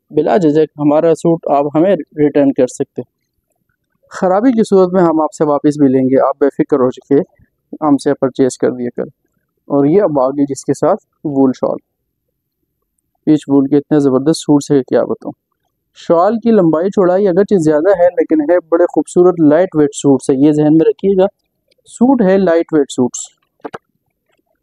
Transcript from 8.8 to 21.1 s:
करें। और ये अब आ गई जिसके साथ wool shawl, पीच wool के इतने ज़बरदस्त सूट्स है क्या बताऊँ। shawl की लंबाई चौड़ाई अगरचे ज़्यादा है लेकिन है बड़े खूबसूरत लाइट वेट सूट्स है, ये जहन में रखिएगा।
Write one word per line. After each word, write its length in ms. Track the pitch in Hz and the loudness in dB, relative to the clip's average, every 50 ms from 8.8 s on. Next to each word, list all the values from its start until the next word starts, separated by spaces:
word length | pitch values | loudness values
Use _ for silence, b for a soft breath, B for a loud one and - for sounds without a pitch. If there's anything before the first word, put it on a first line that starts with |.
| 120 120 | -8 -8
करें। 200 | - - 127 143 - _ _ _ _ _ _ _ _ _ _ - | -8 -10 -10 -12 -14 _ _ _ _ _ _ _ _ _ _ -4
और 180 | 147 143 139 | -2 0 2
ये 120 | 147 165 202 | 2 2 2
अब 180 | 214 165 147 139 | 0 0 0 0
आ 80 | 127 135 | -2 -2
गई 160 | 139 143 143 | -2 -2 -4
जिसके 280 | 135 135 - - - 135 | -4 -6 -8 -6 -6 -4
साथ 220 | - 151 156 196 214 - _ _ _ - | -2 -2 -2 -2 -4 -6 _ _ _ -10
wool 260 | 156 139 135 135 131 - | -6 0 0 0 0 0
shawl, 240 | - - - - - - _ _ _ _ _ _ _ _ _ _ _ _ _ _ _ _ _ _ _ _ _ _ _ _ _ _ _ _ | -2 -6 -6 -6 -8 -12 _ _ _ _ _ _ _ _ _ _ _ _ _ _ _ _ _ _ _ _ _ _ _ _ _ _ _ _
पीच 160 | 156 151 147 - 143 | 0 0 0 0 0
wool 180 | 139 139 135 | 0 0 2
के 100 | 135 147 | 2 0
इतने 220 | 143 - - 151 151 | -2 0 0 0 0
ज़बरदस्त 400 | 139 139 131 131 135 156 160 - | 2 2 0 0 0 -2 -2 -2
सूट्स 320 | - - 147 143 - - | -2 0 0 0 0 0
है 100 | 147 135 127 | -2 -2 -2
क्या 180 | - - 113 - | 0 -2 -2 -2
बताऊँ। 280 | - 113 - - - - - _ _ _ _ _ _ _ _ _ _ _ | -2 -6 -8 -10 -14 -14 -14 _ _ _ _ _ _ _ _ _ _ _
shawl 400 | - - - 170 165 180 208 233 214 | -12 -4 0 0 2 2 0 -2 -2
की 120 | - 233 | 0 0
लंबाई 380 | 226 202 175 160 156 156 180 202 | 2 2 2 2 0 0 -2 -2
चौड़ाई 340 | - 208 185 175 180 196 208 | -2 0 0 0 0 0 0
अगरचे 300 | 190 170 190 202 - 208 180 | 0 0 0 0 0 0 0
ज़्यादा 360 | 156 156 151 147 160 202 196 | 2 0 0 2 2 0 2
है 120 | 175 175 180 | 2 2 0
लेकिन 300 | 175 170 160 - 160 156 147 | 0 -2 -2 0 -2 -2 0
है 140 | 151 175 180 165 156 | 0 0 -2 0 _
बड़े 140 | 165 175 175 | 0 0 0
खूबसूरत 480 | - - 160 143 - - 175 180 185 175 170 | 0 0 -4 -4 -2 0 2 2 2 2 2
लाइट 340 | 156 143 147 170 190 185 - | 2 2 2 2 0 0 0
वेट 180 | 151 147 143 - | 0 -2 -2 -2
सूट्स 340 | - - 143 135 127 - - | -2 0 0 0 0 0 -2
है, 60 | 139 | 0
ये 160 | 131 143 156 151 | 2 2 2 2
जहन 200 | 151 151 151 156 | 2 2 2 2
में 120 | 160 160 | 2 2
रखिएगा। 400 | 151 147 - - 196 | 0 0 0 -2 -2